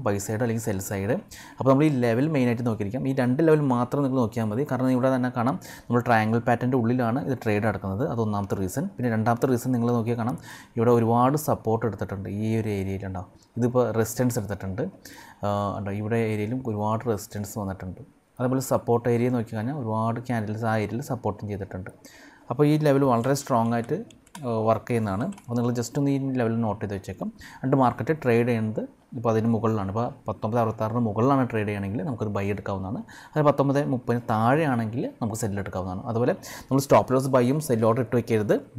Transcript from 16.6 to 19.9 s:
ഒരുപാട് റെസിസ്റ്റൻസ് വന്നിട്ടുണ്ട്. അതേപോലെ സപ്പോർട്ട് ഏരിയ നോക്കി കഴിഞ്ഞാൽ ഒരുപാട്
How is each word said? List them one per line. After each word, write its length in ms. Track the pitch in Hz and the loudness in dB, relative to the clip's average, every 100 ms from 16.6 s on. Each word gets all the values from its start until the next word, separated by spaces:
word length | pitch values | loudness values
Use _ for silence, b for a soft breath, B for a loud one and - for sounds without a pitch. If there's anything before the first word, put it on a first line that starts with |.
| 123 | -4
ഒരുപാട് 340 | 104 107 110 120 | -2 -2 -2 -2
റെസിസ്റ്റൻസ് 420 | 104 - 104 95 110 | -4 -4 -8 -8 -6
വന്നിട്ടുണ്ട്. 400 | 98 95 92 - - _ _ - | -6 -6 -10 -12 -18 _ _ -4
അതേപോലെ 260 | 127 131 127 | -2 -2 0
സപ്പോർട്ട് 360 | 120 - 117 120 117 | -2 2 0 2 2
ഏരിയ 140 | 123 123 | 2 -2
നോക്കി 160 | 110 110 | -4 -4
കഴിഞ്ഞാൽ 220 | 117 151 | -4 -4
ഒരുപാട് 380 | 110 | -4